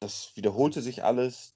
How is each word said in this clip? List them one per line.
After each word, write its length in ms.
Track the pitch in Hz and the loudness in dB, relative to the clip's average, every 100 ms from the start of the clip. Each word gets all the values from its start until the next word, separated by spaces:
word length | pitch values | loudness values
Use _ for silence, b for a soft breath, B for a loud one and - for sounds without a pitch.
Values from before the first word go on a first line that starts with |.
das 340 | 104 - - - | -10 -10 -12 -2
wiederholte 460 | 101 107 147 151 | 0 4 2 2
sich 240 | 123 123 - | -6 0 2
alles, 500 | 123 127 123 - | 2 0 -2 -18